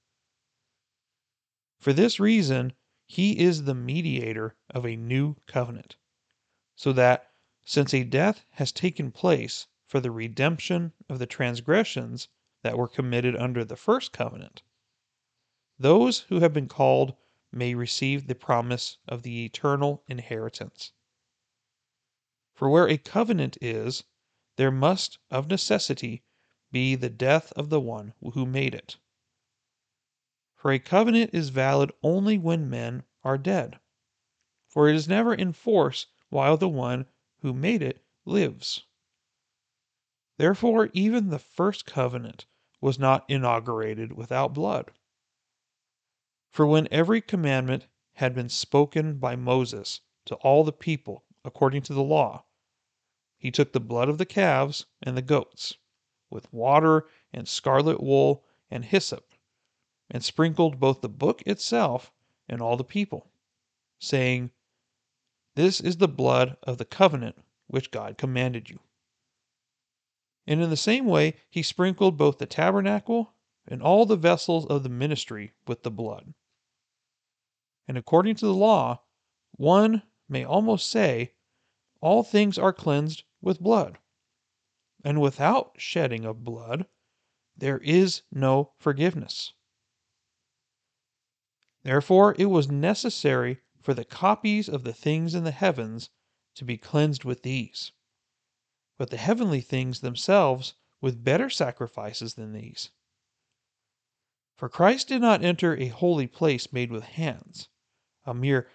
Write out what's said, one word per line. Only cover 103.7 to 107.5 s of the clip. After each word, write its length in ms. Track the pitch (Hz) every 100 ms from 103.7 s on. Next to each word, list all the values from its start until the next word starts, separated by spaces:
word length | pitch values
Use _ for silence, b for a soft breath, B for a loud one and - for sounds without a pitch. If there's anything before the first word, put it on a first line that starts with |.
| _ _ _ _ _ _ _ _ -
For 120 | 127
Christ 400 | - 185 262 -
did 140 | 262
not 200 | 233 202
enter 320 | 175 175 170
a 120 | 143 123
holy 400 | 110 175 160 123
place 460 | - 160 127 -
made 180 | 127 120
with 140 | 113
hands, 640 | - - 160 - -